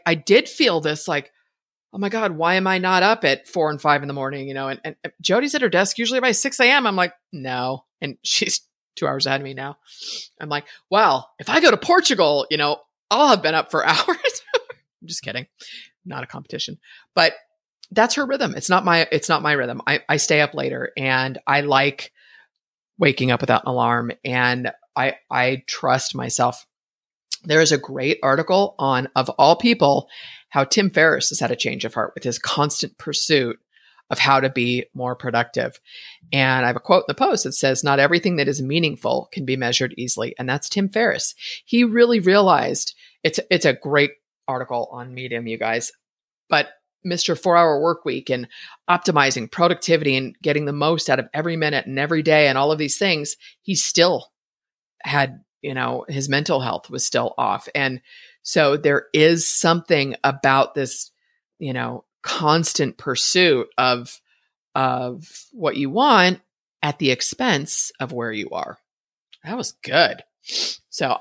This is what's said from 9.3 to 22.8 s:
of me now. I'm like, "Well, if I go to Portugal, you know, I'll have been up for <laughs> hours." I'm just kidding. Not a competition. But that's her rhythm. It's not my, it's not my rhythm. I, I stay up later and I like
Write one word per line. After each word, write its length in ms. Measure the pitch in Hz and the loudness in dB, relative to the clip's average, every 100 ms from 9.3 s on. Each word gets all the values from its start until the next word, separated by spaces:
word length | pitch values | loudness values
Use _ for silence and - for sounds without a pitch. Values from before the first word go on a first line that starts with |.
| 135 | -4
of 40 | |
me 100 | 139 | -6
now. 240 | 131 135 143 _ - - - - _ | -12 -12 -14 _ -18 -14 -14 -14 _
I'm 80 | 156 | -6
like, 180 | 147 - - _ | -6 -6 -16 _
"Well, 400 | 196 202 131 - - | 2 4 2 -2 -12
if 100 | - | -2
I 120 | 302 | 4
go 100 | 311 | 4
to 60 | 226 | 4
Portugal, 720 | - 359 - 220 160 143 - | 4 2 2 2 2 2 -2
you 60 | 151 | -2
know, 200 | 147 151 _ _ _ | -2 -2 _ _ _
I'll 180 | 214 294 | 2 4
have 140 | 208 | 4
been 120 | 156 | 2
up 160 | 160 - | 0 0
for 140 | 156 - | 0 2
<laughs> 0 | |
hours." 560 | - - 339 539 - - | 2 0 -2 -2 -6 -6
I'm 540 | 480 - - _ _ 165 | -6 -6 -14 _ _ -14
just 140 | 175 | -12
kidding. 240 | - 123 131 _ - - - _ | -8 -10 -12 _ -20 -20 -20 _
Not 180 | 180 143 | -14 -12
a 60 | 123 | -12
competition. 500 | 135 139 - - 151 _ - _ | -16 -14 -12 -12 -14 _ -20 _
But 180 | - 165 - _ _ _ _ - | 0 0 0 _ _ _ _ -6
that's 240 | 208 233 | 0 0
her 120 | 285 269 | 0 -2
rhythm. 280 | 277 220 | -2 -4
It's 140 | - - | -4 0
not 160 | 185 | 0
my, 240 | 180 165 160 | 4 2 2
it's 180 | 156 - | 0 0
not 140 | 156 | 0
my 100 | 151 | 0
rhythm. 300 | 147 123 123 - | 0 -2 -6 -4
I, 160 | 143 - | -4 -2
I 100 | 147 | -2
stay 220 | - 151 | 2 2
up 140 | 147 | 2
later 380 | 147 135 131 127 - | 0 -6 -6 -8 -6
and 420 | 135 131 131 127 - | -2 0 -2 -6 -2
I 160 | 139 | 0
like 500 | 147 135 139 - - _ _ - _ _ _ _ | 2 2 2 -2 -12 _ _ -20 _ _ _ _